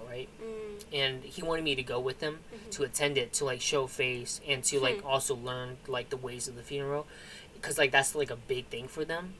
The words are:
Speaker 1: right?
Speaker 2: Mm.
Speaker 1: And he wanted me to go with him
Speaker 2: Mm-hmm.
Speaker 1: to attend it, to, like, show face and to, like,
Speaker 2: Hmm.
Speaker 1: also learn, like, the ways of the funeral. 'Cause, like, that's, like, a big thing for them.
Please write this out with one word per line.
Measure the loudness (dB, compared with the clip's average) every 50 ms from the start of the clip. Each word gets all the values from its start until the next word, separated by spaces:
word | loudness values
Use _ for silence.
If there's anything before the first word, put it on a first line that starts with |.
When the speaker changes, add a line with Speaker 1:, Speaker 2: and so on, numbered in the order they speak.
| -8 -8
Speaker 1:
right? | -8 -8 -10 -10 -12 -12
Speaker 2:
Mm. | -10 -8 -8 -8 -8 -8 -10 -10 -8 -4 0
Speaker 1:
And | 2 2 2 0 -2 -8
he | -10 -8 -4 0
wanted | 0 0 2 2
me | 2 0
to | 0 0
go | 0 0 0
with | 0 0 0 0
him | -2 -4 -4 -4 -10 -14 -14
Speaker 2:
Mm-hmm. | -14 -12 -8
Speaker 1:
to | -2 0 0
attend | 0 2 2 2 4 4 2
it, | 2 2 2
to, | 0 2
like, | 0 0 0
show | 2 2 4 4 2 2
face | 0 0 2 2 0 0 -4 -4 -6 -4 -2 0
and | 0 2 2
to, | 4 4 4
like, | 4 4 4 2
Speaker 2:
Hmm. | 2 2
Speaker 1:
also | 2 4 4 2 0
learn, | 0 -2 -4 -4 -4 -4 -6 -8 -8 -6 -2
like, | -2 -2 -2 -2
the | -4 -4
ways | -4 -4 -4 -4 -6 -6
of | -6
the | -8 -8
funeral. | -4 -2 -2 0 0 0 -2 -2 -4 -10 -16 -16 -14 -14 -16 -16 -16 -12 -8
'Cause, | -4 0 4 6
like, | 6 8
that's, | 8 8 6 6 4
like, | 2 2 0
a | -2
big | -4 -2 0 0 0 -2 -4
thing | -6 -6 -6 -6
for | -4 -2 -2
them. | -2 -2 -4 -4 -6 -10